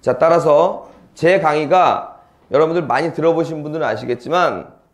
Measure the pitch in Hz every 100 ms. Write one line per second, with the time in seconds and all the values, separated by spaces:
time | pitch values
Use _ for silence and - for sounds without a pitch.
0 | - 127 165 170 156 147 170 - - -
1 | _ - 160 190 156 151 151 185 160 98
2 | - - _ _ _ 139 160 170 147 123
3 | 165 151 160 160 151 156 151 160 139 113
4 | 123 120 131 170 170 98 - - _